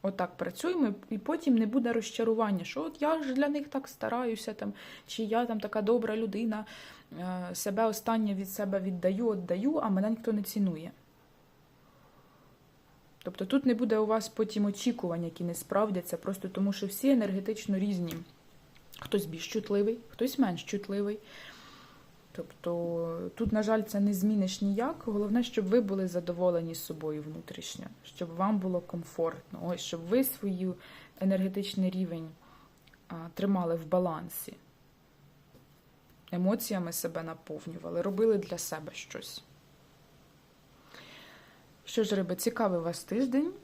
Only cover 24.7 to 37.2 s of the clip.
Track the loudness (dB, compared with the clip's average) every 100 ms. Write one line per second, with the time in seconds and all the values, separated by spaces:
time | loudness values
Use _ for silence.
24.7 | 2 0 -2 -2 0 2 2 2 0 4
25.7 | 4 4 0 0 -2 -2 2 4 4 0
26.7 | -6 -8 -6 -4 -4 -6 -10 -12 -12 -10
27.7 | -10 -12 -14 -20 -8 -8 0 2 2 2
28.7 | 0 -2 -8 -8 -2 -2 -2 -12 -8 -4
29.7 | -4 -4 -8 2 2 2 0 -2 0 -2
30.7 | -4 -12 -20 -20 -2 2 4 2 0 -4
31.7 | 0 0 0 -2 -4 -8 -14 -20 -20 -20
32.7 | -20 -20 -20 _ -10 -10 -2 2 2 2
33.7 | 0 2 2 2 -2 -8 -10 -12 -14 -20
34.7 | _ -20 _ _ _ -20 _ -20 -20 -20
35.7 | -20 _ -20 _ -20 -6 0 2 2 0
36.7 | -2 -2 -4 -4 -4